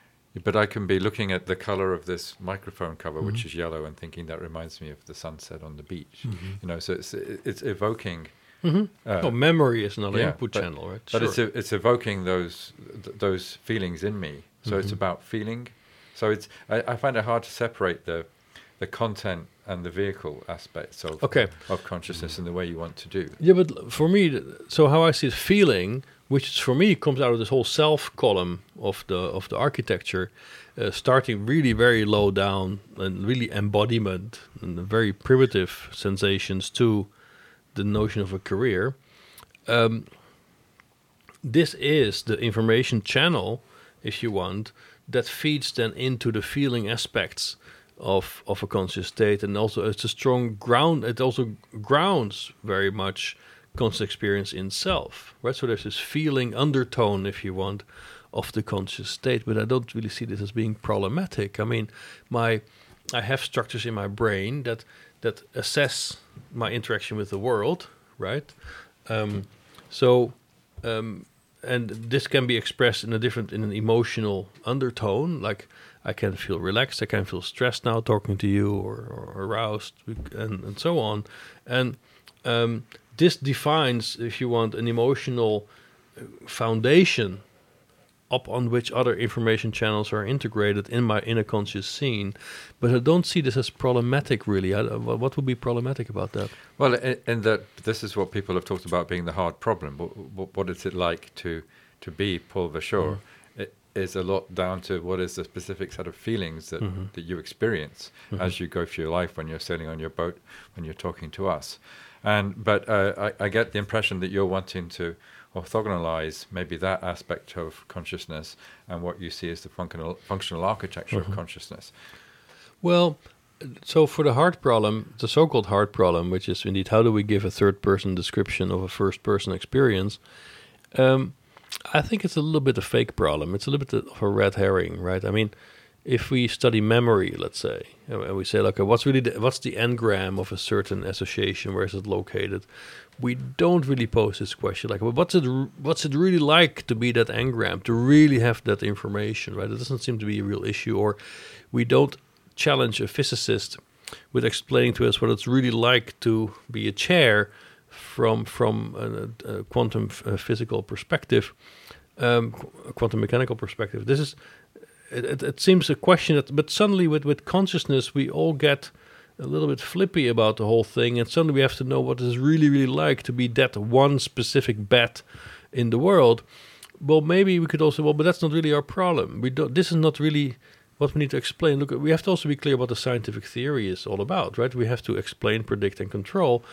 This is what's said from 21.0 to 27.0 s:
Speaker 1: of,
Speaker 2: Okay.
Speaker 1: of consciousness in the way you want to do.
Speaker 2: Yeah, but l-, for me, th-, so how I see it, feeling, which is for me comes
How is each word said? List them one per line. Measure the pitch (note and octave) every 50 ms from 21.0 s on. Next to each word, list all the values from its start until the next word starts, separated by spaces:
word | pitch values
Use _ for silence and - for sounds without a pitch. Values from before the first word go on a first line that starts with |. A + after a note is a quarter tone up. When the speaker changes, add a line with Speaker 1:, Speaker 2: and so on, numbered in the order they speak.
| -
Speaker 1:
of, | D#2+ D#2 D2+ -
Speaker 2:
Okay. | - - C3+ A2 F2+ - - - -
Speaker 1:
of | F#2+ F2 -
consciousness | - F#2 F2+ - - F2 D#2+ E2+ D#2+ - -
in | F2+
the | F2
way | F2 F2+ F2+
you | F2 E2+ E2
want | E2 E2 - - -
to | E2
do. | - G2 E2+ C2+ - -
Speaker 2:
Yeah, | D#3 F3 F#3
but | F3+ F3+ -
l-, | - - - A#2
for | - - D#3 E3
me, | F#3+ G#3 F#3+ D#3+
th-, | C3+ F#2+ C2+ C#2 - - - -
so | - - D3+ C3+
how | D3 D#3+ E3 E3
I |
see | D3 - - B2+
it, | -
feeling, | - - - G3 G#3 G3 D3+ G#2+ F#2 F2+ G2 A#2 C3+ - - - _ _ -
which | C3 C#3 - -
is | - -
for | - C3+ B2+
me | C#3+ F#3+ G#3+ F3+
comes | -